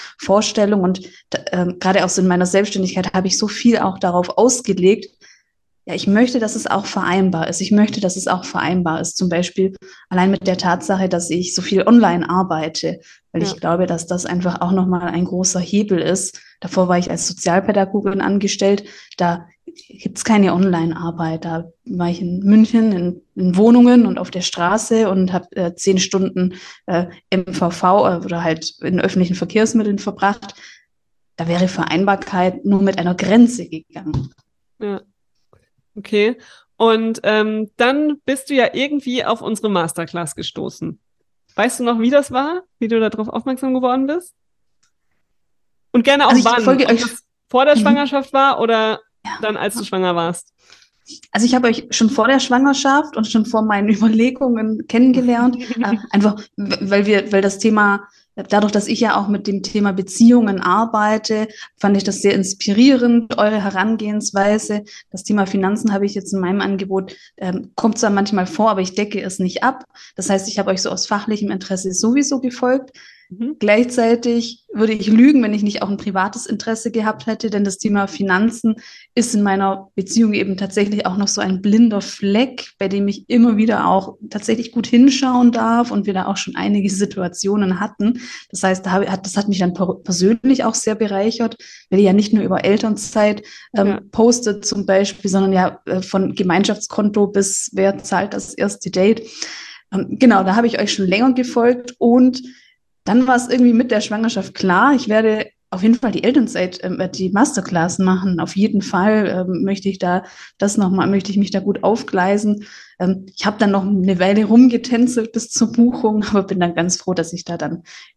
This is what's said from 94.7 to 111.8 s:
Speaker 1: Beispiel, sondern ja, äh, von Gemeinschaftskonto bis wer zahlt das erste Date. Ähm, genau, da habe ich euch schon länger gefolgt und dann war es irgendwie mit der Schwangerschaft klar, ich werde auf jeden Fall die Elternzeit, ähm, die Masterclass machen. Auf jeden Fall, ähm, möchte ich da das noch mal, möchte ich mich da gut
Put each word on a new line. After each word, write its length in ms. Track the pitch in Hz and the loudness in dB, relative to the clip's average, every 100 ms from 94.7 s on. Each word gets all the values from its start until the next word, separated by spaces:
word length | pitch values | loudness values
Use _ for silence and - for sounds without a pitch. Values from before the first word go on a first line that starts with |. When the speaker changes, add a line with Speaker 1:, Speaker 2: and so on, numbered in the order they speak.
| 202 190 | -6 0
Speaker 1:
Beispiel, 440 | 190 196 - 196 | 2 0 -4 -2
sondern 220 | 190 190 | 0 2
ja, 300 | 190 180 - | 2 0 -4
äh, 180 | - 185 | -6 -6
von 320 | 190 190 190 | -4 -2 -2
Gemeinschaftskonto 920 | - 180 180 208 208 - - 208 208 202 | -2 0 2 0 -2 -4 -2 0 2 0
bis 440 | 202 196 - - | 0 -2 -2 -6
wer 240 | 190 196 196 | 0 0 -2
zahlt 360 | - 185 202 | -4 -4 -4
das 200 | 202 - | -8 -10
erste 360 | - 202 202 180 | -6 -6 -4 -8
Date. 340 | 180 196 226 - - - - - - _ | 0 2 2 -2 -14 -14 -14 -18 -20 _
Ähm, 220 | 190 - 208 | -6 -6 2
genau, 280 | 254 196 190 | 4 6 2
da 100 | 208 | 2
habe 120 | 233 | 0
ich 120 | - | 0
euch 140 | 208 | -4
schon 140 | - 185 | -2 0
länger 260 | 202 262 | 2 2
gefolgt 600 | 247 247 240 240 247 240 - | 2 0 0 2 0 -4 -2
und 440 | 240 247 254 254 - - _ _ _ _ - | 4 6 4 2 -10 -20 _ _ _ _ 0
dann 200 | 233 254 | 2 4
war 120 | 247 | 2
es 100 | 247 | 2
irgendwie 240 | 247 240 | 2 4
mit 180 | 226 - | 4 2
der 120 | 208 | 0
Schwangerschaft 520 | - 214 226 196 185 | -2 -2 -2 -4 -8
klar, 400 | - 190 180 262 | -4 0 4 4
ich 140 | 262 - | 2 2
werde 400 | 214 220 214 - _ _ | 2 2 0 -6 _ _
auf 120 | 185 | -2
jeden 140 | 220 240 | 2 2
Fall 160 | 233 | 2
die 140 | 175 220 | 0 2
Elternzeit, 540 | 277 220 - 180 - | 2 2 -2 -6 -6
ähm, 180 | 185 185 185 - | -8 -6 -6 -4
die 140 | 185 | -2
Masterclass 720 | 202 294 202 - 180 170 - | 2 2 0 -4 -2 -2 0
machen. 420 | 185 185 190 170 | 0 2 0 -2
Auf 160 | 165 190 | -4 0
jeden 240 | 214 196 | 0 0
Fall, 640 | - 185 208 214 202 185 185 | -2 0 2 2 0 -2 -4
ähm, 160 | 175 | -2
möchte 240 | 196 196 196 | -2 -2 -4
ich 100 | 190 | -4
da 260 | 180 180 - - - - | -2 -2 -4 -20 -20 -4
das 180 | 202 214 | -2 0
noch 160 | 185 | 0
mal, 160 | 190 175 | 2 2
möchte 240 | 196 202 | 0 0
ich 60 | 202 | -2
mich 120 | 196 | 0
da 120 | 196 | -2
gut 240 | 196 196 | -2 -2